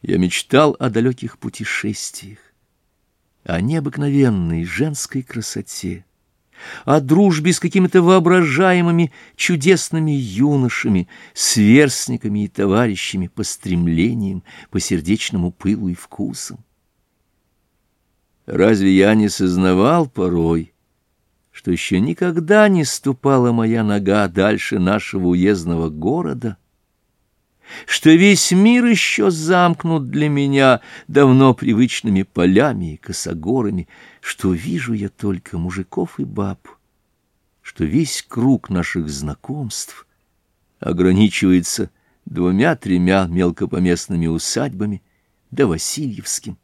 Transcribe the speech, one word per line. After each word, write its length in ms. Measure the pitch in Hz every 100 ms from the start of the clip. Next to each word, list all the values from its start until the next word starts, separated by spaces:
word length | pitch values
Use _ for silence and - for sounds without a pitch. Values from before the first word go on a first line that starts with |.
| 92
Я 120 | 90
мечтал 580 | 90 - - 131 151 -
о 100 | 127
далёких 480 | 113 123 127 117 -
путешествиях, 1000 | - - 107 - 107 107 - - 98 104 _ _ _ _ _ _ _ _ _ _
о 180 | - 85
необыкновенной 1040 | 107 160 139 139 143 139 131 101 85 82
женской 580 | 85 92 156 147 - 135
красоте, 800 | 127 117 107 113 - - 92 90 _ _ _ _ _ _ - -
о 160 | - 151
дружбе 520 | 135 160 202 156 156
с 60 | 170
какими-то 440 | 170 190 180 185
воображаемыми 1120 | 170 185 170 185 165 135 185 180 170 170 165 - -
чудесными 800 | _ - 170 147 180 - 160 156
юношами, 960 | 143 120 95 143 143 127 - 120 95 87 - -
сверстниками 1120 | - - - 104 127 147 - - 120 107 104
и 40 | 101
товарищами 760 | - 98 101 120 95 - 95 87
по 160 | -
стремлениям, 1040 | 104 - - 87 85 82 101 120 98 95 - - -
по 80 | 101
сердечному 720 | - 92 76 107 - 95 87
пылу 380 | - 92 104 95
и 60 |
вкусам. 680 | 87 - - 101 - - - _ _ _ _ _ _ _ _ _ _ _ _ _ _ _ _ _ _ -
Разве 500 | - 98 107 98 95
я 160 | 98 110
не 120 | 104
сознавал 800 | - 92 90 92 92 113 170 147
порой, 680 | - 92 87 82 82 82 _ _ _ _ _ _ _ _
что 220 | - -
ещё 260 | 87 - 92
никогда 680 | 123 170 180 170 160 208 208
не 160 | 185
ступала 680 | 139 - 139 127 139 135 123
моя 320 | 117 113 113
нога 460 | 107 104 98 104 98
дальше 500 | 90 95 110 - 82
нашего 480 | 90 101 - 98 87
уездного 640 | 90 95 101 85 82 82
города — 680 | 76 85 156 165 131 117 95 _ _ _ _ _ _ _ _ _ _ _ - -
что 240 | - 156
весь 420 | 165 196 190 -
мир 340 | 180 208 247 240
ещё 440 | 202 - - 202
замкнут 800 | 165 156 180 175 165 170 160 127
для 180 | 143 151
меня 520 | 143 139 139 135 120 - - -
давно 460 | 139 139 131 135
привычными 680 | 120 - 110 123 - 113 95
полями 720 | 95 - 90 95 143 107 85
и 20 | 78
косогорами, 920 | - 90 85 85 78 127 107 90 85 - - _
что 320 | - - 95
вижу 400 | 87 120 170 123
я 160 | 110 101
только 500 | _ 104 90 - 90
мужиков 600 | 87 92 90 - 170 -
и 40 |
баб, 440 | 139 101 98 98 - _ _ _ _ _ _ _ _ _
что 220 | - -
весь 400 | 80 113 151 - -
круг 440 | 113 127 123 -
наших 380 | 92 82 90 78
знакомств 960 | 69 73 71 - 147 123 - - - _ _ _ _ _ _ _ _
ограничивается 1120 | - 87 92 92 107 - 95 90 87 - 95 _ _ _
двумя-тремя 1040 | - 82 90 95 151 156 - 90 90 95 92
мелкопоместными 1000 | 85 87 82 92 - 90 85 - 87 82
усадьбами 760 | 80 - 117 139 92 104 95 _ _ _ _ _
да 160 | 131 131
Васильевским 920 | 82 - - 143 101 - - - 87